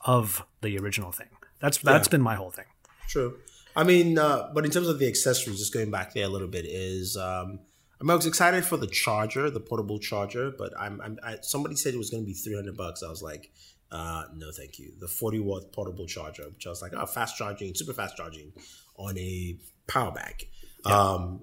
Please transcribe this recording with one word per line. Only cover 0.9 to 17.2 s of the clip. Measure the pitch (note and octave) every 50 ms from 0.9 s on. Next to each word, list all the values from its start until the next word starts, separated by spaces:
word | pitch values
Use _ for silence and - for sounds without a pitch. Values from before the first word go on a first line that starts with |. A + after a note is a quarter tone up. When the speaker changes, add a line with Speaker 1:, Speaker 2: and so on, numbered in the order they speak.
| G2 A2 G2 F2 -
Speaker 1:
thing. | - - - - _ - - _ _
That's, | - D3 C#3+ -
that's | - D3 C3+ D#3+ D3+ -
Speaker 2:
Yeah. |
Speaker 1:
been | - D3 B2+
my | A2+ A2
whole | G2 F#2+ F#2
thing. | - - F#2+ - _ _ _ - _ _ - -
Speaker 2:
True. | - D3 B2+ A#2+ A#2+ - - - - - - - - D#3
I | D#3+
mean, | F3+ F3+ F3 E3+ E3+ E3
uh, | D#3+ D3+ D3+ C#3+ B2+ - - D3
but | D3+ D3+
in | D3
terms | D3+ F3+ F3 E3+
of | D#3 C#3
the | C#3
accessories, | B2 - - - C3 B2 B2 - A2 G2+ F#2+
just | G#2 G2+ -
going | A#2 A2 G#2+
back | G#2 F#2+ F#2 - -
there | - G2+
a | F#2+
little | F#2+ G2 F#2+ F2+
bit, | F2+ F2+ E2
is, | D#2 D#2+ F#2 F#2 F#2 F#2 F#2 F#2 F#2 -
um, | G2 F#2 F#2 F#2 F#2 F2+ F#2 F#2+ F#2+ - _ _ _ _ _ _ -
I | C3+
mean, | D3+
I | E3+
was | E3+ E3+
excited | E3 E3 - F3+ F3 F3+ F3+ F3
for | - E3+ -
the | C3
charger, | G2+ - - - - G#2+ G#2+ A2 A2 - C3 C#3+ D3+
the | C3 A2
portable | - - A#2+ A2 G#2 G2+ G#2+ G#2+
charger, | - - A2+ G#2 G2+ G2 - A#2+ B2+ C#3
but | C3+ - G2 - - -
I'm, | G2+ G#2 G2+ G2 -
I'm, | G#2+ A2 - -
I, | A#2 A2 - -
somebody | - - C#3+ C#3+ D3+ D3
said | C3+ - C#3+ B2
it | A#2+
was | G#2+ F#2+
gonna | A#2+ A2+ A2
be | G2+ F#2
three | F2 - G#2+ G#2
hundred | G2+ G2 G2+ F2+ F#2+
bucks. | F#2 E2+ D#2+ - F2
I | E2
was | D#2+ D#2+ E2
like, | D#2+ D2 - - - _ - - - - _ _ _ -
uh, | E2 E2 E2 E2 D#2+ D#2 - D#2
"No, | D#2+ D#2+ D#2
thank | D2+ - C#2 C2+ - -
you." | C2 E2 - -
The | F2+
forty | E2+ - - A#2 A2 G#2 A2
watt | G#2 G2 G2 F#2 F#2+ - -
portable | - G2+ F#2 F2 F2+ F2+
charger, | E2 - F2+ D#2+ D#2 - - D2 D2
which | - - -
I | F2+
was | F2 F2
like, | F2 F2 -
"Oh, | - -
fast | - - B2